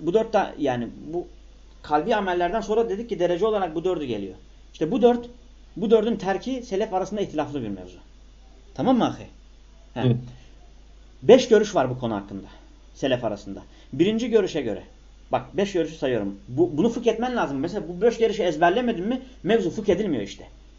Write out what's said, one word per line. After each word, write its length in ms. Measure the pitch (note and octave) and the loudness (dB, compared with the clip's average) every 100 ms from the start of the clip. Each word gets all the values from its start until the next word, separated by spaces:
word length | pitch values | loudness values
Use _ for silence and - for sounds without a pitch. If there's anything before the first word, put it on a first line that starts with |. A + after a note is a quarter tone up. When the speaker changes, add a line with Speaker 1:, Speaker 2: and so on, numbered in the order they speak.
Speaker 1:
bu 140 | D3+ | 0
dört 180 | G#3 A3 | 0 2
ta-, 220 | G#3 E3 - | 0 0 -2
yani 300 | C#3+ A#2+ A2 G2+ C#3+ | -2 -2 -4 -10 -10
bu 140 | E3+ - - - - - - | -8 -8 -16 -20 -20 -20 -18
kalbi 340 | - D3+ E3+ G#3+ | -2 -2 2 0
amellerden 440 | F#3+ F3 F3 A3 | 0 0 0 -2
sonra 300 | G3 A3 A3+ | 0 0 0
dedik 180 | G3 A#3 | -2 -6
ki 100 | F3+ | -2
derece 280 | F3 F3 A3 | 0 2 2
olarak 280 | G#3 F3+ | 0 -2
bu 100 | D#3+ | -2
dördü 200 | F3+ E3+ | -2 -2
geliyor. 300 | C3+ G#2+ F#2+ F#2+ - - - | -2 -4 -6 -12 -20 -20 -18
İşte 180 | - D#3+ | -6 -2
bu 120 | A#3 | 4
dört, 240 | A#3 A#3+ - - - - - D#3+ | 4 4 -4 -18 -20 -20 -16 -6
bu 140 | G3 | 4
dördün 260 | A3 G#3+ G#3+ | 4 4 -2
terki 460 | F3+ F#3 B3 C4 | -2 -4 -4 -8
selef 300 | A#3+ F#3+ G#3+ | -4 -4 -2
arasında 260 | F#3 F#3 G#3 | -2 -4 -4
ihtilaflı 420 | D#3+ D3+ C3 C#3 | -4 -4 -4 -4
bir 60 | A2 | -6
mevzu. 300 | F#2+ F2+ F2+ - - - - - - - | -8 -12 -20 -20 -20 -20 -20 -20 -20 -18
Tamam 240 | - D3+ B3 | -2 2 4
mı 60 | |
ahi? 180 | D3 A#2 G2+ - - - - - - | 2 -2 -16 -20 -20 -20 -20 -20 -14
He. 60 | A#2+ B2 | -2 0
Speaker 2:
Evet. 100 | - - - - - - - - - - - | 0 -4 -18 -20 -20 -20 -20 -20 -20 -20 -4
Speaker 1:
Beş 260 | C#3 B3+ - | 8 8 10
görüş 260 | G#3+ G#3+ | 4 4
var 160 | F3 B2+ | 2 0
bu 80 | B2+ | -2
konu 160 | A#2 | -4
hakkında 320 | G2+ - G2 - - - - - | -4 -6 -12 -12 -20 -20 -20 -20
selef 300 | - C#3 A#2+ | -4 0 0
arasında. 380 | A2+ G#2 G2+ G2 - - - | -2 -6 -10 -14 -14 -20 -10
Birinci 380 | C3 F#3 A3 B3 | 0 2 2 2
görüşe 300 | A3 F3+ D#3 | 2 2 -2
göre, 220 | A#2 F#2+ - - - - - | -4 -6 -10 -20 -20 -20 -4
bak 240 | B2 - C#3+ | -4 -4 -4
beş 160 | G3 | -2
görüşü 240 | F3+ D#3+ - | 0 -2 -2
sayıyorum. 420 | C3+ A#2 G2+ G2+ - | -2 0 -2 -8 -8
Bu, 220 | B2+ F3 D3 | 0 0 2
bunu 100 | A#3 | 0
fıkh 180 | A#3+ A#3 | 2 0
etmen 300 | A3 B3 A#3+ | 0 -2 -2
lazım. 220 | D#3 C#3 | -2 -2
Mesela 300 | E3 G3 D#3+ | -4 -6 -8
bu 120 | F3 | 0
beş 180 | A3+ A3+ | 0 2
görüşü 240 | A3 G3 | 0 0
ezberlemedin 600 | F3+ D3+ F3 G#3 B3 E3 | -2 4 4 4 0 -2
mi 180 | G3+ B3+ - - | -2 -4 -8 -8
mevzu 280 | F3 A3+ F3 | 0 2 2
fıkh 180 | A3 G#3 | -2 0
edilmiyor 340 | F3+ G#3 B2+ | 0 2 -2
işte. 220 | G2 - - - - | -4 -12 -18 -20 -20